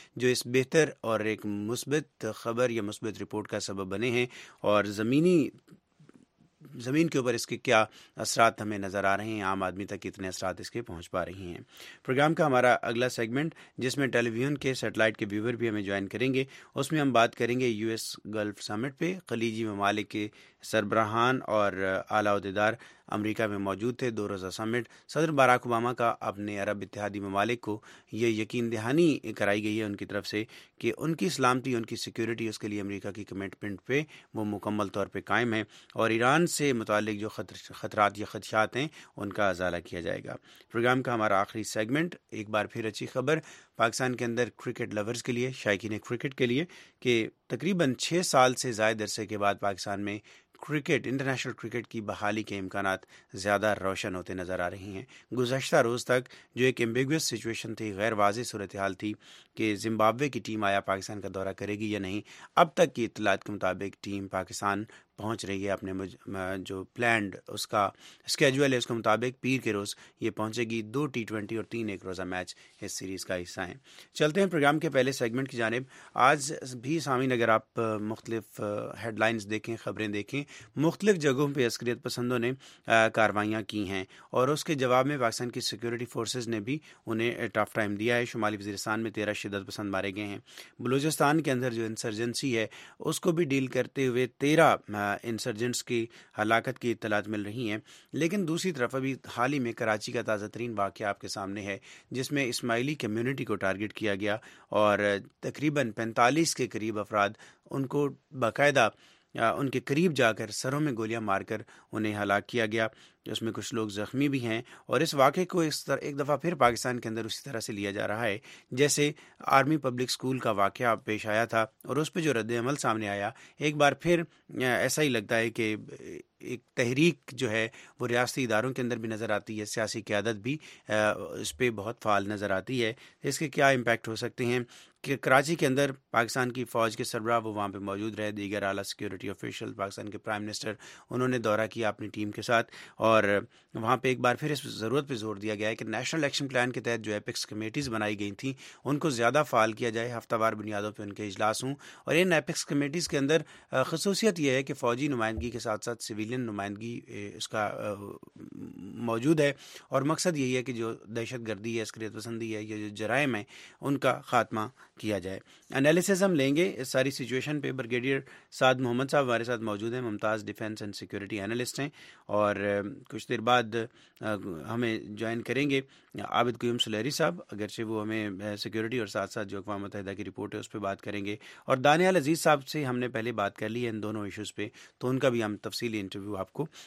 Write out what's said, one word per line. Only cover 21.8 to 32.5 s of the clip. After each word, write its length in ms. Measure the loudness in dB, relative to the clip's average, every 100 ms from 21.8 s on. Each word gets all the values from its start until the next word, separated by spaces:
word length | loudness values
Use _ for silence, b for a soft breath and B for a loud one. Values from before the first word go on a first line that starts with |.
| 0 0 2
اعلیٰ 240 | 2 4
عہدیدار 380 | 2 0 2 2 2 B B -6
امریکہ 400 | -2 -2 0 -2
میں 120 | 0
موجود 400 | -2 -2 -4 -2
تھے، 120 | -4
دو 180 | -2 -4
روزہ 220 | -4 -6
سمٹ۔ 380 | -6 -2 -2 -4 B B
صدر 220 | 0 2
باراک 360 | 6 8 8 4
اوباما 260 | 0 0
کا 220 | 0 0 0
اپنے 380 | -4 -6 -6 -2
عرب 240 | -2 -2
اتحادی 380 | -6 -6 -6 -4
ممالک 400 | -2 2 2 2
کو 200 | -4 -6 B B B
یہ 160 | 0 2
یقین 440 | 2 0 -2 -2
دہانی 460 | -2 0 4 4 4
کرائی 440 | -2 0 2 2
گئی 160 | 0 0
ہے 60 |
ان 120 | -2 -4
کی 100 | -4
طرف 200 | -6 -2
سے 180 | -4 -4 B B -4
کہ 140 | -2 0
ان 180 | -2
کی 140 | 0 0
سلامتی، 460 | 4 4 4 2
ان 100 | -2
کی 120 | -2 -6
سیکیورٹی، 520 | -6 -4 -2 -2
اس 100 | -4